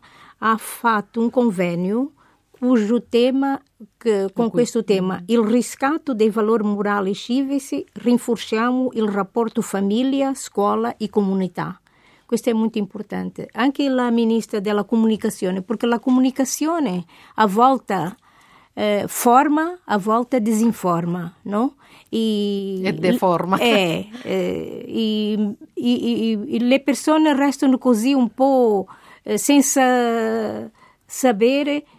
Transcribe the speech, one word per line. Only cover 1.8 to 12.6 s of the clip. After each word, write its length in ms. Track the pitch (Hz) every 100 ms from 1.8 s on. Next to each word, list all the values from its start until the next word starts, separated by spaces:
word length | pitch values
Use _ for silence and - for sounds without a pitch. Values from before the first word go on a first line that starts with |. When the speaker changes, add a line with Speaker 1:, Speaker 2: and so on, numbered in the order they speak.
| 180 226 277 _ _ _ _ - 247
Speaker 1:
Cujo 380 | 247 208 240
tema, 580 | - 233 247 262 277 277 _ _ 220 _
che, 240 | 233 202
con 60 | 196
Speaker 2:
Per 40 |
cui 160 | - 233
Speaker 1:
questo 340 | - 240 226
tema, 380 | 214 190 185 180 180
il 120 | 233
riscatto 760 | 208 247 - - 269 311 - 220
dei 140 | 220
valori 340 | 220 214 226
morali 480 | 208 202 208 202 190
e 20 |
civici, 720 | 196 - 254 269 277 - 277 -
rinforziamo 960 | - 240 240 - 233 - 220 240 254 254
il 140 | 226 214
rapporto 540 | 202 190 233 226 233
famiglia, 720 | - 196 196 214 269 277 269
scuola 640 | 262 - - 202 214 233 -
e 100 | 208
comunità. 680 | 214 196 196 185 175 156 - _ _ _ _ -
Questo 240 | 240 247
è 40 |
molto 260 | 220